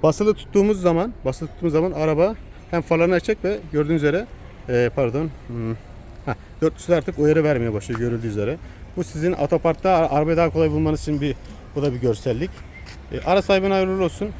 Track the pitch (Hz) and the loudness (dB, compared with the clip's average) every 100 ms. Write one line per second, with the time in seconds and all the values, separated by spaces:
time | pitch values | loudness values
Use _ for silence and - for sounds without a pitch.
0 | 156 151 208 208 - 202 202 202 180 165 | 4 4 2 0 0 2 4 4 2 2
1 | 214 - 131 131 160 - 170 151 180 151 | 0 -4 -6 -4 -10 -4 0 2 0 0
2 | 156 151 185 220 - - - 170 - 165 | 0 4 2 0 -14 -18 -4 -4 2 4
3 | 175 180 - 214 185 208 160 147 147 160 | 4 4 0 -2 -2 -4 -2 -2 2 2
4 | 147 165 233 - - - - 123 120 - | 2 0 -2 -12 -18 -16 -2 2 2 2
5 | 123 131 160 131 - 120 113 113 - - | 0 0 -4 -8 -10 -6 -4 -6 -10 -18
6 | - - - - - - 160 - - 170 | -18 -10 -6 -8 -8 -2 -2 0 0 0
7 | 147 170 151 156 151 135 117 104 - 113 | 0 0 4 4 4 2 0 -2 -4 -4
8 | 120 117 113 104 104 160 - - - - | -2 -2 -2 -2 -2 -4 -10 -16 -12 -6
9 | 170 156 170 180 143 170 170 151 190 180 | -6 -2 -2 0 0 2 2 0 2 4
10 | 160 143 151 165 170 160 160 151 156 151 | 4 2 2 4 2 4 2 2 0 0
11 | - 147 143 127 - - - - 143 123 | -2 0 0 -4 -10 -18 -10 -2 -2 0
12 | 123 107 135 117 185 - - - - - | 0 0 0 -2 -4 -8 -16 -16 -16 -18
13 | - - - 190 - 190 196 190 190 190 | -10 -6 2 2 4 2 4 2 2 2
14 | 180 - 208 | 0 -2 -6